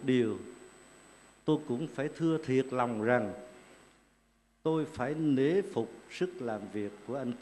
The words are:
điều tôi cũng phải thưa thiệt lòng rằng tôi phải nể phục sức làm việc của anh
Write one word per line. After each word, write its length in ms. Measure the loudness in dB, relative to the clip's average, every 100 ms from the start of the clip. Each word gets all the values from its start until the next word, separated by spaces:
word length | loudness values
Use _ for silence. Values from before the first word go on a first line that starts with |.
điều 340 | 2 4 4 0 -8 -18 -20 -20 -20 -20 -20 -20 -20 -6
tôi 140 | 0 0 0
cũng 200 | -4 -4
phải 140 | -4 -6 0
thưa 220 | 0 0
thiệt 280 | 2 2 2
lòng 300 | 2 0 2
rằng 300 | 4 4 2 -6 -14 -20 -20 -20 -20 _ _ _ _ _ _ _
tôi 220 | 0 0
phải 300 | -2 -4 -4
nể 480 | 0 2 4 4 4
phục 300 | 0 -2 -4 -6 -12
sức 200 | -4 -4 -4
làm 200 | -4 -4 -6
việc 200 | -6 -6 -8 -8
của 100 | -6
anh 160 | -4 -6